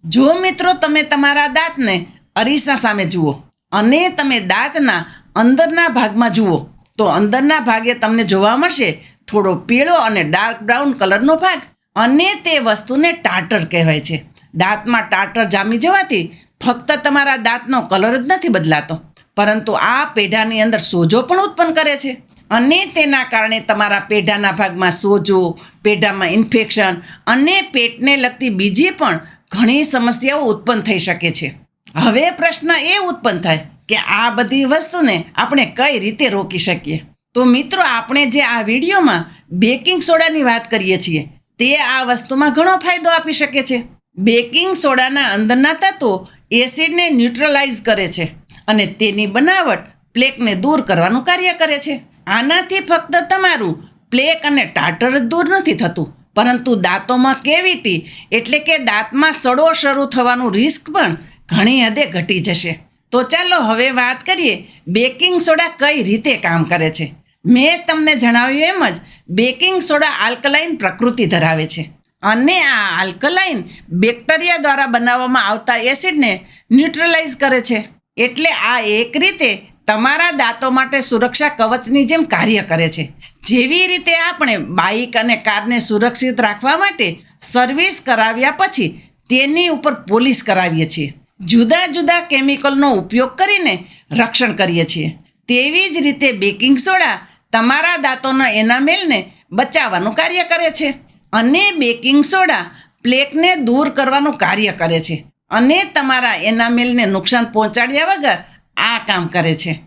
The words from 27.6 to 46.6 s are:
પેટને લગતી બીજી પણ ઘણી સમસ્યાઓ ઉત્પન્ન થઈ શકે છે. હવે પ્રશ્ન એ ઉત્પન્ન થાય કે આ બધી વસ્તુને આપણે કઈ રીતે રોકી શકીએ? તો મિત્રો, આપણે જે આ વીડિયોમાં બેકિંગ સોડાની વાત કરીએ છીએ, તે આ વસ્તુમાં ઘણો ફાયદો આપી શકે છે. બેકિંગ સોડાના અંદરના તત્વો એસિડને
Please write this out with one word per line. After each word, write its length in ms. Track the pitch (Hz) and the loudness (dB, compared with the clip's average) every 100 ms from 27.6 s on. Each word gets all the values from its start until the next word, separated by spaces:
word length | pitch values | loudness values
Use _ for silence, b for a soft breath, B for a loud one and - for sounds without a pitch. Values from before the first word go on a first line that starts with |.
| 381 | 0
પેટને 440 | 262 233 240 254 277 | -2 -2 0 0 2
લગતી 360 | 247 247 262 | 0 -2 -4
બીજી 400 | 190 202 190 359 | 0 0 2 0
પણ 240 | 370 269 160 B B _ | 0 -2 -2 B B _
ઘણી 340 | 190 226 277 | 0 2 2
સમસ્યાઓ 640 | 294 254 240 233 262 285 262 | 0 0 0 0 0 0 0
ઉત્પન્ન 360 | 208 - 233 | -2 -2 -2
થઈ 180 | 220 190 | 0 -2
શકે 300 | 185 175 170 | -2 -2 -2
છે. 180 | 160 135 - _ _ - 151 | -4 -6 -12 _ _ -10 0
હવે 300 | 240 220 330 | 2 2 0
પ્રશ્ન 380 | - 330 330 311 330 302 | 0 -4 -2 -2 0 0
એ 140 | 403 | -2
ઉત્પન્ન 380 | 370 294 233 180 | -2 -2 -2 -2
થાય 260 | 175 156 - - - | -2 -2 -4 -20 -4
કે 120 | 214 - | -4 0
આ 160 | 202 233 | 0 0
બધી 360 | 214 220 269 269 | 0 0 0 2
વસ્તુને 480 | 311 320 359 285 180 | 0 0 0 0 0
આપણે 500 | - - 240 277 233 | -4 -4 0 0 0
કઈ 240 | - 277 254 | 0 0 0
રીતે 260 | 196 220 214 | -4 -2 -2
રોકી 340 | 196 180 185 - | -2 -4 -4 -2
શકીએ? 340 | 170 147 156 - _ _ - | -4 -6 -8 -10 _ _ 0
તો 60 | 254 | 2
મિત્રો, 340 | 247 294 381 | 2 0 0
આપણે 400 | 330 233 226 277 277 | 0 0 -2 0 2
જે 160 | 269 | 0
આ 180 | 254 233 | 0 -2
વીડિયોમાં 600 | 214 247 330 392 302 175 165 B B 180 | -2 -2 0 2 2 0 -4 B B 0
બેકિંગ 440 | 220 262 349 359 | 0 0 -2 -2
સોડાની 440 | 339 320 330 311 254 | 2 2 2 0 0
વાત 240 | 226 226 | 0 -2
કરીએ 300 | 220 185 185 | -4 0 0
છીએ, 240 | - 156 135 - _ _ | 0 -4 -6 -18 _ _
તે 160 | 247 294 | 0 2
આ 160 | 262 262 | 0 -2
વસ્તુમાં 520 | 254 247 - 262 294 269 | 0 -2 -2 0 0 2
ઘણો 220 | 339 370 | 0 0
ફાયદો 320 | 349 359 330 | 0 -2 0
આપી 260 | 330 320 311 | 0 -2 -2
શકે 240 | 294 262 | -2 -2
છે. 160 | 269 254 240 - _ - | -2 -4 -6 -20 _ -2
બેકિંગ 560 | 202 233 233 269 359 359 | 2 2 2 -2 0 0
સોડાના 540 | 302 262 262 277 254 | 0 0 0 0 -2
અંદરના 440 | 202 214 247 285 320 | 0 0 2 2 2
તત્વો 340 | 381 392 254 190 B B _ | 0 0 -2 -2 B B _
એસિડને 520 | 226 | 0